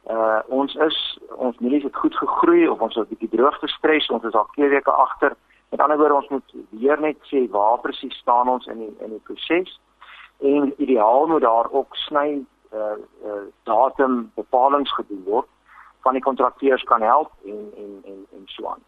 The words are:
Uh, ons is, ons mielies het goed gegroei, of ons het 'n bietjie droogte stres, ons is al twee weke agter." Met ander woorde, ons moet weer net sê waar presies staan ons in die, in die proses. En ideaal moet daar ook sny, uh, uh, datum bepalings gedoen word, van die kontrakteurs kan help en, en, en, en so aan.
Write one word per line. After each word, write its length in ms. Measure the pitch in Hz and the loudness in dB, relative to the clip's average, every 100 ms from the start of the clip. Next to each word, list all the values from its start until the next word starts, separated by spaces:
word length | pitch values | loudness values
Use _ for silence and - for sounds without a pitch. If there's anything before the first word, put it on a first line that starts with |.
| - | -4
Uh, 280 | 113 110 110 - | 0 2 0 0
ons 280 | 131 139 | -2 -2
is, 440 | 135 156 - - - - 135 | 0 0 0 -8 -12 -18 -6
ons 220 | 127 117 | -6 -2
mielies 240 | 123 147 | -2 0
het 140 | 139 - | -2 -2
goed 200 | 156 - | -2 -2
gegroei, 520 | - - 170 170 165 | -4 0 4 4 4
of 120 | 110 | 0
ons 140 | 113 | -4
het 120 | 117 104 | -4 -6
'n 40 | |
bietjie 240 | - 110 110 | -8 -4 2
droogte 300 | 139 - 143 | 2 0 -10
stres, 420 | - 156 156 - | -2 0 0 0
ons 140 | 127 | -4
is 100 | 117 | 0
al 140 | 107 104 | -2 -2
twee 160 | - 143 | 0 2
weke 220 | 139 139 | 2 2
agter." 460 | 147 131 - 143 - _ _ _ | 2 0 2 -2 -2 _ _ _
Met 100 | 123 | 0
ander 160 | 139 151 | 2 4
woorde, 180 | 151 | 4
ons 140 | 143 143 | 2 0
moet 260 | 135 _ 127 - | -8 _ -20 -18
weer 300 | 110 131 147 | -4 0 0
net 160 | 156 139 | -2 -6
sê 280 | - 143 120 | -4 -2 0
waar 280 | 101 104 123 | 2 2 2
presies 400 | 156 127 - - | -2 -8 -14 -8
staan 300 | - 123 123 | 0 2 2
ons 180 | 127 - | -2 -6
in 120 | 113 | -12
die, 180 | 107 104 | -12 -12
in 100 | 104 | -14
die 100 | 110 | -14
proses. 580 | - 104 - 165 185 - _ _ - - - _ | -14 -14 -2 -2 -2 -12 _ _ -20 -20 -20 _
En 340 | 139 143 139 - | 0 2 0 -2
ideaal 500 | 131 127 107 127 160 | 0 4 6 4 4
moet 140 | 156 | 4
daar 300 | 120 113 117 | 4 4 2
ook 260 | 135 131 - | -2 -4 -10
sny, 480 | - 147 147 143 127 _ _ | -4 -2 -2 -4 -10 _ _
uh, 60 | 110 107 107 - _ | -8 -6 -8 -12 _
uh, 80 | 107 104 101 _ | -10 -10 -12 _
datum 680 | - 110 131 - 135 123 113 | -2 2 2 2 0 0 -4
bepalings 600 | - - 127 135 143 135 | -12 -2 2 4 2 -2
gedoen 280 | - - 101 | -6 -8 -10
word, 220 | 92 113 - _ _ - - _ | -4 -4 -4 _ _ -20 -20 _
van 120 | 131 | -2
die 100 | 131 | 0
kontrakteurs 600 | 135 127 123 - 135 127 | -2 0 0 2 0 0
kan 200 | - 120 | 2 2
help 280 | 110 139 151 _ | 4 2 2 _
en, 280 | 98 104 104 101 | -14 -14 -14 -16
en, 260 | 104 98 | -18 -18
en, 220 | 98 98 101 | -20 -20 -20
en 100 | 95 95 | -20 -20
so 200 | - 98 | -12 -10
aan. 160 | 87 | -12